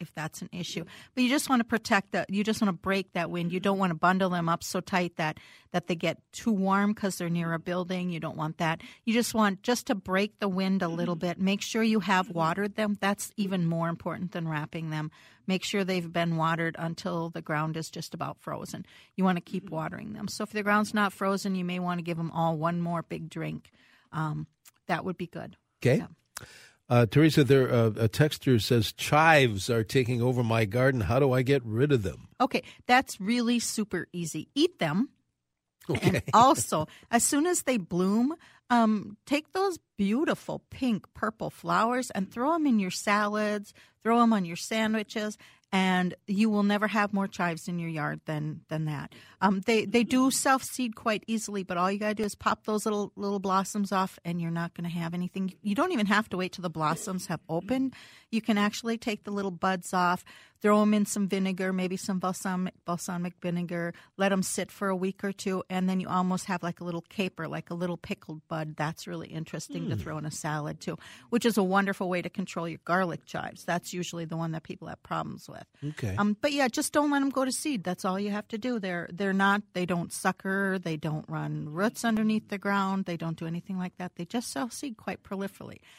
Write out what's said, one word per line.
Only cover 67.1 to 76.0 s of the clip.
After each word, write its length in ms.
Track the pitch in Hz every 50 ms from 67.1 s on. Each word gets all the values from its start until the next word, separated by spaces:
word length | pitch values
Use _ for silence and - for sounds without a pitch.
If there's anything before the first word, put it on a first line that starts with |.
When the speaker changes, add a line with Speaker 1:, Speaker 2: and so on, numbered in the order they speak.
| - - 190 185 - - 160
Speaker 1:
like 220 | 143 151 160 - -
a 20 | 175
little 240 | 170 180 180 175
pickled 500 | - - - 202 - - - 156 156 -
bud. 280 | - 165 156 156 156 151
That's 300 | - 151 156 165 - -
really 200 | 185 175 165 - -
interesting 600 | - 160 160 - - 151 - - - 170 165 -
to 60 | 117
Speaker 2:
Hmm. 60 | 101
Speaker 1:
throw 160 | - 156 156 151
in 60 | 151
a 60 | 156
salad, 480 | - - - 151 151 151 147 156 156 156
too, 180 | - 185 156 - - - - - - -
which 160 | 240 240 -
is 120 | 240 202
a 60 | 220 190
wonderful 460 | 185 190 196 196 196 196 - 196 180
way 120 | 185 175
to 80 | - -
control 380 | - - 185 - - 170 165 170
your 100 | 156 - -
garlic 400 | - 170 185 190 165 - - -
chives. 380 | - - - - - - - -
That's 260 | - 170 175 - - -
usually 320 | 180 170 - 175 170 165
the 120 | 160 165
one 140 | 165 165 165
that 120 | 160 160 -
people 240 | - - - 165
have 140 | 160 165 -
problems 480 | - - 170 160 156 147 - - - -
with. 160 | - - - - _ _ 143
Speaker 2:
Okay. 320 | 147 156 -